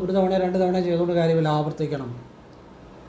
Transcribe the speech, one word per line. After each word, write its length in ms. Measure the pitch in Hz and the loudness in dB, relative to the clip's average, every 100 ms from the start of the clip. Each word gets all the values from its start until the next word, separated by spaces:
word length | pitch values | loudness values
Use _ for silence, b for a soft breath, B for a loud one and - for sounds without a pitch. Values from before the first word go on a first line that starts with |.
ഒരു 80 | 185 190 | 0 0
തവണ 180 | 185 190 | 2 2
രണ്ട് 140 | 180 185 | 0 2
തവണ 160 | 180 185 175 | 2 2 0
ചെയ്തുകൊണ്ട് 280 | 170 175 170 | 0 2 2
കാര്യമില്ല, 300 | 165 165 156 151 | 2 2 2 0
ആവർത്തിക്കണം. 500 | 151 151 147 143 123 120 - - - - - - - - | -2 -4 -4 -4 -8 -12 -16 -20 -20 -20 -20 -20 -20 -20